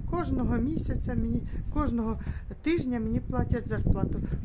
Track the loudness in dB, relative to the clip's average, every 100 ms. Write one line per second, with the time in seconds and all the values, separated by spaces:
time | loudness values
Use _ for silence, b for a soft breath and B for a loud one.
0 | 2 -2 0 0 2 2 0 0 0 -2
1 | 0 0 0 0 -2 B -2 0 2 2
2 | 0 -2 B B B -4 0 0 0 -2
3 | 0 0 0 0 2 0 0 2 4 4
4 | 2 0 B B